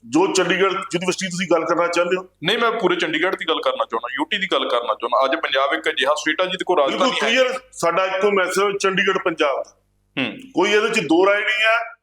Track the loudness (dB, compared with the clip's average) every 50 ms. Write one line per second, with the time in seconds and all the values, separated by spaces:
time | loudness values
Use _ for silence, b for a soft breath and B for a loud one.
0 | _ 0 2 2 2 2 2 0 2 2 2 2 2 2 0 -2 -6 -4 -6 -4
1 | -2 -2 -4 -4 -4 -8 -6 -6 0 0 0 0 2 0 0 0 0 0 2 0
2 | 0 0 0 -4 -4 -10 _ _ -4 -2 -2 0 0 0 0 0 0 0 0 2
3 | -2 -2 -2 -2 -2 -2 -2 -4 -2 -2 -2 0 0 -2 0 -2 -4 -4 -4 -6
4 | -6 -6 -6 -6 -4 -4 -4 -4 -2 -2 -2 -2 0 0 -2 -2 0 -2 -4 -4
5 | -2 0 2 2 2 2 0 -2 -2 -2 0 0 0 0 -2 -2 -2 -4 -2 0
6 | 0 0 0 0 0 -4 -2 0 -2 -2 -2 -6 -2 0 2 2 2 2 2 0
7 | 0 0 0 0 0 0 2 2 2 2 0 -6 -10 _ _ -2 -2 0 2 2
8 | 0 0 -2 0 0 2 2 2 0 0 0 0 0 0 0 0 -2 -2 0 2
9 | 0 0 0 0 0 -2 -2 0 0 0 0 -2 -6 -10 _ _ _ _ _ _
10 | _ _ _ -6 -6 -6 -6 -12 -18 -8 -2 0 2 2 2 2 2 2 -2 -2
11 | 0 2 4 4 6 4 4 2 0 -2 0 2 2 2 2 2 0 -4 -12 _